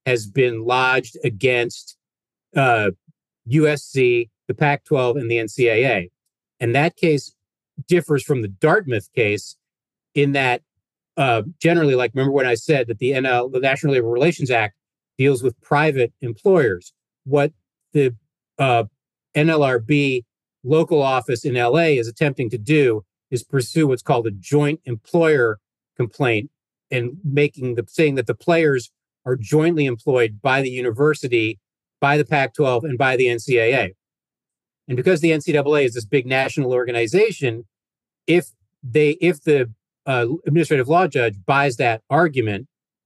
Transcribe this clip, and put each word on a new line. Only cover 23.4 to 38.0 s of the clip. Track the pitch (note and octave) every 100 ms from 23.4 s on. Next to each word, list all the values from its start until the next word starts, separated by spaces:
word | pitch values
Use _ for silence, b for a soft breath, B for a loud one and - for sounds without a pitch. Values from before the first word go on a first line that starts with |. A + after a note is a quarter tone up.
pursue | - C#3 A#2+ E3 D3+
what's | B2+
called | - B2+ A2
a |
joint | G2+ F2+ D3 D3 D#3 -
employer | A2+ - F3 E3 D3 A#2+ G#2 _ _ _ -
complaint | A#2+ - C3+ A2 C3+ _ _ _ _
and | C3 A#2+ D#3
making | D#3 C#3 D3 - B2+ A#2
the, | A2
saying | - D#3 C3+
that | A#2
the | A2+
players | - E3 D#3+ C3 - _ _ _ -
are | B2
jointly | G#2 D3+ D#3+ E3 C#3
employed | A#2 - B2+ A2+ G#2
by | C3+ C3
the | C3+
university, | B2+ B2 A2 D3+ D3 C3+ A#2+ A2 A2 _ _ _ _
by | C#3 D3
the | D3
Pac-twelve, | D3 E3 - C#3 B2
and | D#3 A#2+
by | C3+ B2
the | B2+
N | A#2
C | - B2
A | A2+
A. | C3 F#2+ G2 _ _ _ _ _ _ _ _ -
And | B2+
because | D#3 F3+
the | E3
N | D3+
C | C#3+
double | D3 C#3 D3
A |
is | C3+
this | A#2+ G#2+
big | D3 B2
national | C3 C3+ - B2+
organization, | B2+ B2 A#2+ A2+ F3 A3 F#3 C3+ A2+ - _ _ _